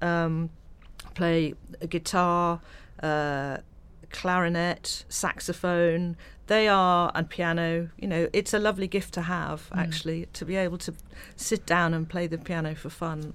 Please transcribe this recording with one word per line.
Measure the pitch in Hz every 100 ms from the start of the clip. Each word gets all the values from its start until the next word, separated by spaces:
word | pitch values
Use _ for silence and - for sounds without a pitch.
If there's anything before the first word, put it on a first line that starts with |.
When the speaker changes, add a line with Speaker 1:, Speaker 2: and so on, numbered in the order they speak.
Speaker 1:
um, | 170 170 165 160 165 - - - - - -
play | - 170 165 156 - - -
a | 170
guitar, | 170 165 190 175 175 175 170 - - - -
uh, | 156 151 147 143 139 135 - - - - -
clarinet, | - 185 180 170 170 175 - - - -
saxophone. | - 185 - - 170 180 175 170 165 175 165 - - -
They | 214 214
are, | 196 180 175 175
and | - 165
piano. | - 175 170 165 165 170 -
You | 196
know, | 165 170
it's | 160 -
a | 214
lovely | 214 196 190
gift | 202 185
to | -
have, | 165 180 147 151 -
Speaker 2:
Mm. | 180
Speaker 1:
actually, | 170 160 160 165 170
to | -
be | 165
able | 190 185 156
to | - 160 - - -
sit | - - 226 -
down | 175 170
and | 165 160
play | 180 175
the | 165
piano | - 170 160 156
for | -
fun. | - 165 156 151